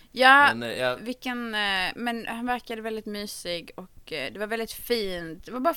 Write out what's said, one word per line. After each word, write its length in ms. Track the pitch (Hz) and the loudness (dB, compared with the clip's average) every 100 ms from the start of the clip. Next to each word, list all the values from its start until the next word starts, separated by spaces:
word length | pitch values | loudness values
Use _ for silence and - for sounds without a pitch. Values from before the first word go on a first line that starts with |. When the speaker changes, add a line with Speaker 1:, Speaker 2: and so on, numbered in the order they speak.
| - | -10
Speaker 1:
Ja, 420 | 233 254 277 285 | 6 10 10 8
Speaker 2:
Men, 80 | 233 | 4
eh, 160 | - - | -4 0
jag 180 | 127 123 | 0 -2
Speaker 1:
vilken, 580 | 220 247 262 240 233 | -6 -8 -8 -6 -4
eh, 380 | 214 202 190 180 - | -2 0 0 -2 -2
men 300 | 240 233 - | -4 -4 -6
han 200 | 226 247 | -6 -2
verkade 360 | 247 - 220 | -4 -4 -8
väldigt 240 | 220 220 214 | -6 -6 -6
mysig 640 | 208 208 - 175 170 165 - | -8 -8 -8 -6 -6 -8 -16
och, 360 | 185 - - | -16 -18 -10
eh, 200 | 156 131 | -6 -6
det 60 | 196 | -6
var 80 | 208 | -4
väldigt 260 | 226 220 | -4 -4
fint. 720 | - - 240 196 175 165 160 | -8 -2 0 0 -4 -8 -12
Det 80 | - | -10
var 80 | 247 | -2
bara 140 | 311 | 0